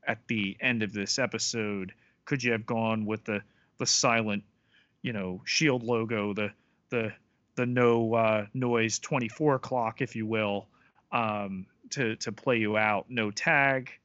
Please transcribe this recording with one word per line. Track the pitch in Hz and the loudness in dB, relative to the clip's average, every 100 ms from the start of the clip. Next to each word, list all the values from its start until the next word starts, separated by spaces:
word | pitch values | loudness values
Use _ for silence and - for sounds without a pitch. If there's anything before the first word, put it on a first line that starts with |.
| - | -4
at | - - | -6 -2
the | 113 98 98 | -2 -2 -2
end | 131 120 | -2 0
of | 107 | -2
this | 101 98 - | -4 -4 -2
episode? | 123 110 - 117 107 101 92 - _ _ - | -2 -2 -4 -4 -4 -4 -6 -12 _ _ -6
Could | 143 | -2
you | 123 | 0
have | 113 110 | -2 -2
gone | 117 113 110 107 | -2 0 0 -2
with | 107 | -4
the, | - 104 - _ _ _ | -4 -6 -6 _ _ _
the | 117 | 0
silent, | - 131 117 110 101 - _ _ _ _ _ | 2 4 2 2 -2 -6 _ _ _ _ _
you | - | -6
know, | 110 92 92 - | -4 -6 -6 -2
shield | - 156 127 | 0 2 2
logo, | 117 117 113 113 104 | 0 0 0 -2 -2
the, | 101 104 - _ _ _ | -2 -4 -6 _ _ _
the, | 123 110 - _ _ _ - | -4 -4 -8 _ _ _ -2
the | 123 | 0
no, | 123 123 117 113 | 4 6 6 4
uh, | 117 113 107 104 | 4 4 2 0
noise | 131 123 117 113 - | -4 0 2 2 -2
twenty-four | - 139 117 - 151 131 | -2 -2 -2 0 2 2
clock, | - 127 113 113 | 0 -2 -2 -2
if | 131 113 | -6 -4
you | 107 | -2
will, | 110 107 101 - _ _ _ _ | 0 2 0 -6 _ _ _ _
um, | - 113 107 101 95 95 _ - | -2 0 -2 -4 -8 -12 _ -12
to, | - 117 113 | -2 -2 -2
to | - | -8
play | 107 - 120 | -4 0 2
you | 107 107 | 2 2
out, | 107 104 - | 2 0 -2
no | 123 107 | -2 -2
tag? | 101 - 151 139 135 127 - | 0 2 4 4 2 -4 -18